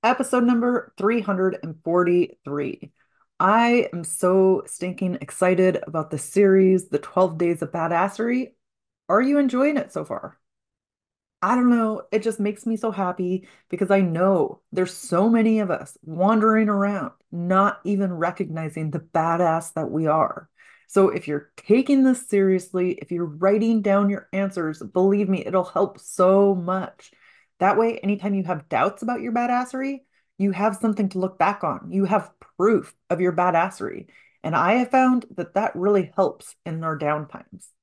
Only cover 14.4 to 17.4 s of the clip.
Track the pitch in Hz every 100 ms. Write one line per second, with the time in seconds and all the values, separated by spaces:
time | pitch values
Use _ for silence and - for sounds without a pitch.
14.4 | 143 - _ 170 180 - - 175 214 226
15.4 | 226 220 196 165 143 - - 160 190 220
16.4 | 214 220 214 202 202 202 151 _ _ 170